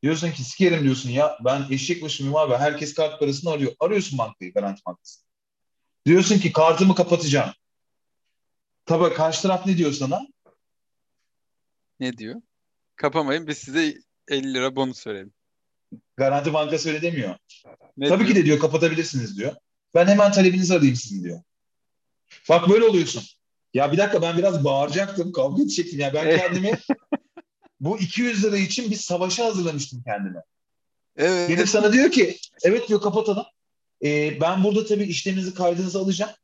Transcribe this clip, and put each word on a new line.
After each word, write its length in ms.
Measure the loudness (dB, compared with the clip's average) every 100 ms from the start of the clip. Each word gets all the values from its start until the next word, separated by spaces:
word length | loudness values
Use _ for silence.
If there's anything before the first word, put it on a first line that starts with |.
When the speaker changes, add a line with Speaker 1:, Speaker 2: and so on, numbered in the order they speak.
Speaker 1:
Diyorsun 280 | -2 -2 -4
ki, 140 | -6
"Sikerim." 400 | -10 0 2 4
diyorsun 260 | 0 0 -2
ya, 280 | 0 0 0
"Ben 220 | -2 -2 -2
eşek 320 | -4 -4 -6
başı 200 | -6 -6
mıyım 140 | -2 0
abi? 180 | 2
Herkes 400 | 2 0 -2 -8
kart 260 | -2 -4 -2
parasını 300 | -4 -2 -4
arıyor." 220 | -2 -4 -2
Arıyorsun 380 | 0 0 -2 -4
bankayı, 340 | -6 -8 -6
Garanti 280 | -4 -4 -8 -12
Bankası. 340 | -16 -20 -20 _ _ _ _ _ _ _ _ 4
Diyorsun 320 | 4 6 2
ki, 140 | 2
"Kartımı 420 | 4 4 6 4
kapatacağım." 560 | 4 2 2 2 0 0 -8 _ _ _ _ _ _ _ _ _ _ _ _ -2
Tabii 280 | 2 2
karşı 280 | 2 -2 0
taraf 240 | 0 0 0
ne 100 | 0
diyor 160 | 0
sana? 340 | -2 -4 -4 -8 _ _ _ _ _ _ _ _ _ _ _ _ _ _ _ _ _
Speaker 2:
Ne 180 | -8 -8
diyor? 240 | -12 -14 _ _ _ _ _ _
"Kapamayın, 500 | -2 -2 -2 -4 -6
biz 120 | -10
size 360 | -6 -2 -2 -4 _ _ -6
elli 260 | -6 -4
lira 220 | -2 -2 -2
bonus 300 | -4 -6 -10
verelim." 260 | -12 -12 _ _ _ _ _ _ -20 _ -2
Speaker 1:
Garanti 360 | 0 0 -2
Bankası 360 | -2 -2 -4 -4
öyle 140 | -4
demiyor. 340 | -4 -4 -6 -10 _ -20 -20 -20 _ -6
Speaker 2:
Ne 120 | 0
Speaker 1:
"Tabii 160 | 2
Speaker 2:
diyor? 100 | 4
Speaker 1:
ki 60 | 4
de," 40 |
diyor, 140 | 4 4
"kapatabilirsiniz," 800 | 2 2 0 0 -4 -4 -6 -6
diyor. 180 | -8 -8 _ _ _
"Ben 120 | 2 6
hemen 260 | 6 6
talebinizi 420 | 6 4 4 2 4
alayım 200 | 4 2
sizin," 280 | -6 -10
diyor. 160 | -10 -12 _ _ _ _ _ _ _ _ _ -20 2
Bak 200 | 4 6
böyle 160 | 6
oluyorsun. 380 | 6 4 0 -6 -12 _ _ _ _
Ya 180 | -2 0
bir 60 | 2
dakika, 240 | 2 2
ben 160 | 0 0
biraz 260 | 0 2
bağıracaktım, 680 | 0 0 0 -2 -4 -4 -6
kavga 300 | -2 -2 0
edecektim. 360 | -2 -2 -6 -4
Ya 160 | -4
ben 100 | -2
Speaker 2:
<laughs> 140 | 2 2
Speaker 1:
kendimi 400 | 2 -2 -2 -2 -4 -6 _ -10 _ -20 _ _ _ _
bu 180 | -6 -4
iki 240 | -4 -2
yüz 220 | -2 0
lira 120 | -2 0
için 340 | -2 -4 -4
bir 60 | -6
savaşa 480 | -4 -4 -2 -2
hazırlamıştım 580 | -2 -2 -4 -4 -10 -12
kendime. 400 | -8 -8 -8 -10 -18 _ _ _ _ _ _ -2
Speaker 2:
Evet. 320 | 0 0 0
Speaker 1:
Gelip 200 | -2 0
sana 240 | 2 4
diyor 180 | 4 4
ki, 280 | 4 2 -2 -18 _
"Evet," 260 | 0 0 0
diyor, 140 | 0
"kapatalım. 420 | 0 -2 -2 -4 -6 _ _ _ _ _
Ee, 360 | -2 -2 -2 -2
ben 240 | -2 2
burada 220 | 2 2 0
tabii 180 | -2
işleminizi, 500 | -2 -4 -4 -4 -6
kaydınızı 440 | -2 -2 0 -2 -2
alacağım. 340 | -2 -2 -4 -8